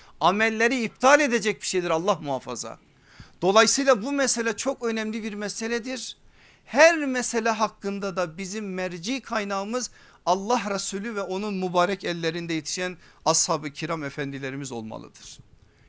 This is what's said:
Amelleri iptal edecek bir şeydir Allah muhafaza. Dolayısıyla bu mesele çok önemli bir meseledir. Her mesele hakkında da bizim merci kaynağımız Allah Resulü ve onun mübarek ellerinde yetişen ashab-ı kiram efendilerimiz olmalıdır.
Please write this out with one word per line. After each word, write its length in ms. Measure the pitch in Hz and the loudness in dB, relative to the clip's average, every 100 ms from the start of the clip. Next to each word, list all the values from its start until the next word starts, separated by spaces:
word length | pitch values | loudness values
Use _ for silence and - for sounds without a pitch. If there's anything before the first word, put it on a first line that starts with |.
| - - | -20 0
Amelleri 640 | 160 202 226 220 233 262 | 2 4 2 2 2 2
iptal 360 | 220 - 262 294 | -2 2 6 8
edecek 420 | 285 233 208 - | 6 2 0 -4
bir 60 | - | -2
şeydir 220 | 185 175 | -2 0
Allah 300 | 165 185 170 | 0 2 0
muhafaza. 580 | 147 131 123 117 113 113 _ _ _ - - - | -2 -6 -6 -8 -10 -14 _ _ _ -20 -20 -2
Dolayısıyla 640 | 175 208 226 269 269 226 | 4 8 8 6 4 4
bu 80 | 247 | 2
mesele 460 | 285 262 240 226 226 | 0 0 0 -2 -2
çok 260 | 262 262 | -4 -2
önemli 400 | 233 220 220 220 | -2 -2 -4 -6
bir 100 | 214 | -8
meseledir. 840 | 202 208 - 220 233 240 254 - - - _ - _ - | -6 -8 -6 -4 -4 -6 -8 -10 -14 -20 _ -20 _ 0
Her 320 | 247 330 330 | 6 8 6
mesele 520 | 285 254 240 240 226 | 0 -2 -2 0 0
hakkında 680 | 214 214 - 202 202 196 180 | 2 0 -2 -6 -4 -4 -2
da 220 | 180 160 | -4 -4
bizim 360 | 185 214 202 | -10 -8 -8
merci 480 | 185 185 175 180 269 | -6 -6 -6 -6 -6
kaynağımız 680 | - 226 202 196 202 247 233 - - - - | -4 -6 -4 -4 -4 -4 -6 -12 -20 -6 0
Allah 340 | 190 202 240 196 | 0 2 0 0
Resulü 460 | 196 - 196 220 208 | -4 -4 -6 -6 -6
ve 60 | |
onun 320 | 185 190 208 | -4 -4 -4
mübarek 500 | 190 185 175 175 190 | -4 0 2 2 0
ellerinde 500 | 175 170 165 170 170 | -4 -4 -4 -4 -4
yetişen 440 | 160 147 - 180 175 - _ 160 | -6 -4 -6 -6 -8 -18 _ 2
ashab-ı 440 | 160 - 156 151 | 2 2 0 -4
kiram 340 | - 156 165 | -8 -6 -4
efendilerimiz 680 | 143 151 139 139 135 139 135 | -6 -6 -6 -6 -8 -8 -8
olmalıdır. 680 | 120 110 113 - - - - - _ _ _ | -8 -10 -12 -14 -20 -20 -20 -20 _ _ _